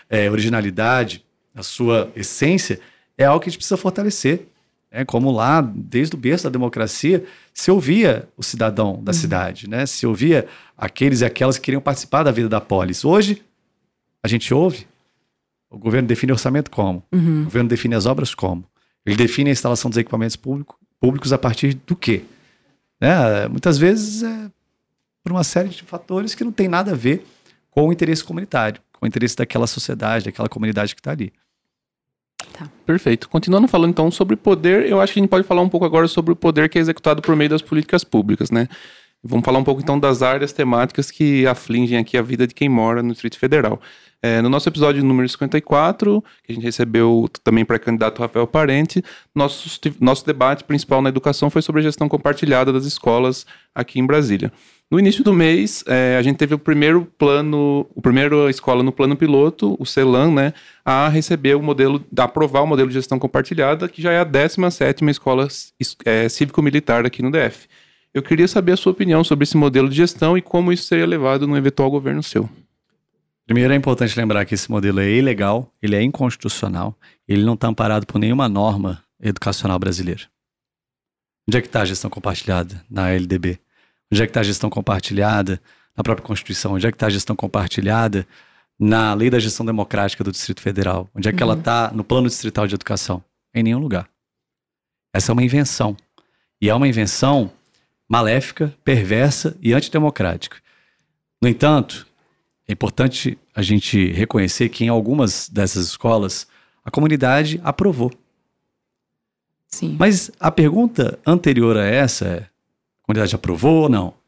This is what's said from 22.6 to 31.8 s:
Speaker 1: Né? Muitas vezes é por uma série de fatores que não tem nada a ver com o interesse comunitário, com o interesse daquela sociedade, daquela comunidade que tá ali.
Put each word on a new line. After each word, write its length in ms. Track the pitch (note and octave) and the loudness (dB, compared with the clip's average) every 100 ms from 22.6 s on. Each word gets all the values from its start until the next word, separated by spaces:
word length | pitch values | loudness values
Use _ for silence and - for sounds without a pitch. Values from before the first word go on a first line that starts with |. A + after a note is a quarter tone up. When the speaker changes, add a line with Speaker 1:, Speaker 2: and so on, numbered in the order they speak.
| _ _ _ - | _ _ _ -2
Speaker 1:
Né? 460 | C3+ F3 A#2 G#2 A2+ | 2 2 2 0 -2
Muitas 280 | C3 F3 C#3+ | -2 0 4
vezes 440 | F3 A3 G#3+ G#3+ | 4 2 -2 -6
é 300 | A3+ A3 G#3+ _ _ _ _ _ _ _ | -8 -8 -12 _ _ _ _ _ _ _
por 80 | E3+ | -6
uma 120 | F3+ | -2
série 260 | - F3 F#3+ | -2 -2 -4
de 120 | - | -8
fatores 540 | - F3 - F#3 G#3 - | -16 -16 -8 -6 -6 -6
que 80 | |
não 80 | A#3 | -6
tem 160 | G#3+ F#3+ | -2 -2
nada 240 | F3 G3+ | 0 -2
a 40 | C#3 | -2
ver 300 | A#2+ D#3 - _ _ _ _ | 0 -2 -6 _ _ _ _
com 160 | C#3+ D#3 | 0 2
o 40 | |
interesse 320 | F3 E3 D#3+ | 2 0 -2
comunitário, 560 | - E3+ G3+ C3 A2 G#2+ _ | -4 -10 -4 -2 -2 -4 _
com 120 | - A2+ | -8 -4
o 20 | |
interesse 280 | A#2 B2 - | -2 -2 -2
daquela 300 | A#2 B2 A#2 | -4 -2 -2
sociedade, 600 | - - B2 A2 A2+ G2+ | -4 -8 -6 -4 -4 -4
daquela 220 | - A2+ | -6 -8
comunidade 480 | A2 A2 G#2 G#2 - | -4 -4 -2 -4 -8
que 60 | |
tá 100 | C#3 | -10
ali. 220 | D3+ F#2+ _ _ _ _ _ | -8 -10 _ _ _ _ _